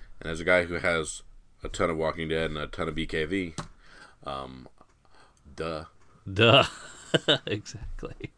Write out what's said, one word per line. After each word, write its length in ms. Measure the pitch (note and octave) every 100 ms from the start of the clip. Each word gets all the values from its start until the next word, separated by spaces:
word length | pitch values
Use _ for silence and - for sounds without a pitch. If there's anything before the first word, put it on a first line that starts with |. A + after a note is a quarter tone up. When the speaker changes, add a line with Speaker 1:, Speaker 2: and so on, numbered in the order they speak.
| - -
Speaker 1:
And 100 | D#2+
as 100 | E2
a 40 |
guy 200 | E2+ F2+
who 100 | F2
has 480 | E2+ F2+ E2+ D2+ - - - - -
a 60 | -
ton 220 | - F2
of 60 | D#2+
Walking 320 | D#2 E2+ D#2+
Dead 220 | D#2+ D#2+
and 80 | D2+
a 80 | D2
ton 220 | - D#2+
of 60 |
B 120 | D#2 D#2+
K 180 | D#2+
V, 300 | D2+ G2 F2 - - - - - - -
um, 440 | C#2 C2+ C2 B1+ B1 - - _ _ - - _ C#2+ D2
duh. 280 | E2 D#2 D#2+ - - - G2
Speaker 2:
Duh. 320 | F#2+ A#2 B2+ -
<laughs> 60 | - - - - D#3+ - C3+ -
Exactly. 840 | G#2+ - - - - - - -